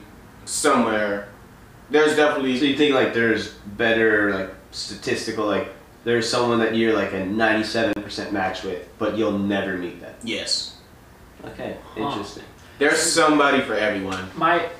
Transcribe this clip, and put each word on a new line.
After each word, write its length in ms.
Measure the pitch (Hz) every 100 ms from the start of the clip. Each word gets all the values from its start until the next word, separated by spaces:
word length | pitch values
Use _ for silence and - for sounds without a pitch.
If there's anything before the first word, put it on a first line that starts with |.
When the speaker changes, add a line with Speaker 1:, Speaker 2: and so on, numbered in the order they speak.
| - - - - -
Speaker 1:
somewhere, 840 | - 151 127 113 107 104 101 - - - - - - -
there's 260 | 147 151 147
definitely 420 | 147 143 135 127
Speaker 2:
So 60 |
you 120 | 143 131
think, 180 | 147
like, 180 | 131 -
there's 400 | 117 117 104 -
better, 800 | - 101 101 117 113 113 104 101
like, 200 | 98 95 - -
statistical, 720 | - - 98 131 113 - 110 104
like, 220 | 98 95 - - -
there's 240 | 117 120 113
someone 300 | 127 120 113
that 140 | 110
you're, 200 | 113 113
like, 180 | 104 95
a 120 | 95
ninety-seven 800 | 92 107 113 110 107 117 110 101
percent 300 | 101 - 98
match 300 | 101 95 -
with, 240 | 98 90 - -
but 180 | 107 98
you'll 220 | 107 98
never 380 | 98 98 92 92
meet 240 | 87 -
them? 140 | - -
Speaker 1:
Yes. 540 | 113 101 - - - - - - - - - -
Speaker 2:
Okay, 320 | - - 117 - -
Speaker 3:
Huh. 60 | -
Speaker 2:
interesting. 420 | 110 104 98 - - - - -
Speaker 1:
There's 200 | 143 160
somebody 600 | - 165 156 151 143 135
for 140 | 117
everyone. 540 | 104 107 101 95 92 95
Speaker 3:
My 320 | - 165 175 - -